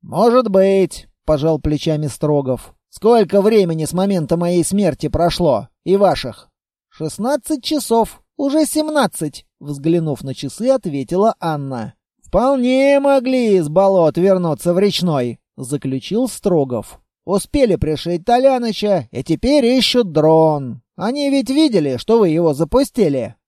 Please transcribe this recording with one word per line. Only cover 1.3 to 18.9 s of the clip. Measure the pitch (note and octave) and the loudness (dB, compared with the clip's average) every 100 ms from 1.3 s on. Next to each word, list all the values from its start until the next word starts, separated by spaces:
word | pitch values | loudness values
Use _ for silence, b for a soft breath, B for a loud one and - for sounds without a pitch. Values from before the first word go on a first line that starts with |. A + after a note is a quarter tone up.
| D3+ D#3 D#3 | 0 0 -2
плечами | D#3 D3+ - D3+ D3 | -2 -2 -2 -2 -4
Строгов. | - D3+ D3 C3 B2 - _ _ | -4 -2 0 -2 -6 -8 _ _
«Сколько | - G#3+ A#3+ F3 G3+ | -4 2 2 4 2
времени | G3 A3 F3+ D#3+ D#3 | 4 2 2 -2 -4
с | |
момента | F3 G3 F#3+ D3+ E3+ | -2 -2 -2 -2 -2
моей | F3 F3 | 0 0
смерти | D#3+ G3 F#3+ C#3 D3 | 0 0 0 -2 -4
прошло? | D3+ E3+ - E3+ A#2 - _ | 0 -2 0 0 0 -4 _
И | - G3 | -2 2
ваших?» | G3 C#3+ B2 - _ _ _ _ _ | 2 0 -6 -14 _ _ _ _ _
«Шестнадцать | _ D#3+ - A3+ C#4+ - D#4 | _ -10 -6 -4 -4 -4 -8
часов. | - D4+ - A3+ G#3+ - _ - | -4 -6 0 0 0 -6 _ -6
Уже | C#4 D4 D4+ | -2 0 0
семнадцать», | D4+ D#4 D4+ A3+ - D#3 - _ _ | -2 -2 0 -2 -2 -8 -10 _ _
взглянув | C#3+ C#3+ C#3+ E3+ D#3+ C3+ | -12 -6 0 0 -2 -6
на | C3+ | -8
часы, | B2+ C#3 - A#3 | -10 -12 -6 -2
ответила | C4+ G3+ C#3 B2+ F3 G#3+ - | 0 -2 -6 -4 0 0 -2
Анна. | F3 D3+ C#3 B2+ G#2+ - _ _ | -6 -6 -6 -8 -10 -14 _ _
«Вполне | - F3 B3+ C#4 B3 C4 C#4 C#4+ | -4 0 2 0 0 2 4 2
могли | C#4 C#4 B3 B3+ A#3 F#3+ | 2 2 2 0 2 2
из | D3+ | 2
болот | D#3+ G3 F#3+ E3 E3+ | 2 4 4 2 2
вернуться | F#3 F#3+ E3+ D3 F3 | 2 2 0 -2 0
в | F3 | 2
речной», | G3+ - F3 D3 B2 - _ - | 0 0 -2 0 -2 -8 _ -16
заключил | B2 C#3+ C#3 C3 - G#3 B3+ | -8 -6 -4 -6 -4 -4 -4
Строгов. | - G3+ F3 C3+ A#2+ - - _ _ | -4 0 0 0 -4 -8 -20 _ _
«Успели | - F#3+ - C#4+ B3 | -4 -4 -2 0 2
пришить | E3+ - D3+ E3+ F3 | 2 -2 -4 -4 -6
Толяныча, | F3 A#3+ C4+ B3+ A#3 G3+ G#3 | 0 2 2 2 -2 -4 0